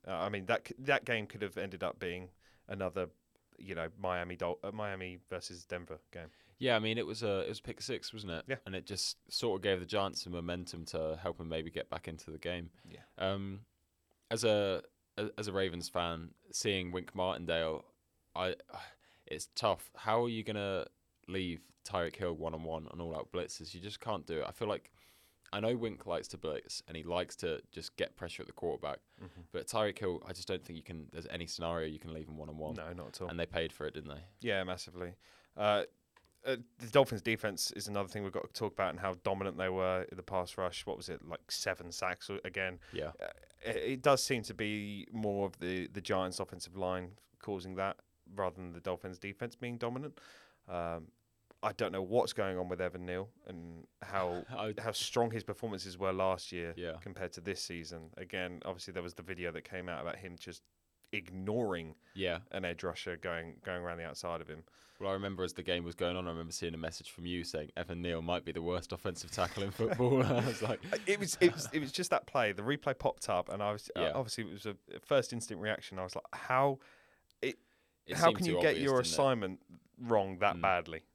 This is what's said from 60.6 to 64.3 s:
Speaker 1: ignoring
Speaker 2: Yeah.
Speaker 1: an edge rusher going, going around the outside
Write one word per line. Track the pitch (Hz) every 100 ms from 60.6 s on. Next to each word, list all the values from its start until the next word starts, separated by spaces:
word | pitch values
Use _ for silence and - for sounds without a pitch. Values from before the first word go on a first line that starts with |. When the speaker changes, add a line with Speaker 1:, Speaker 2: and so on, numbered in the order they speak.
| _ _ _ _ _
Speaker 1:
ignoring | 104 87 92 95 113 110 87 80 78 -
Speaker 2:
Yeah. | 95 92 85 -
Speaker 1:
an | 95
edge | 90 87
rusher | 92 82 - 85
going, | 92 82 85 -
going | 95 90
around | 90 85
the |
outside | 82 69 87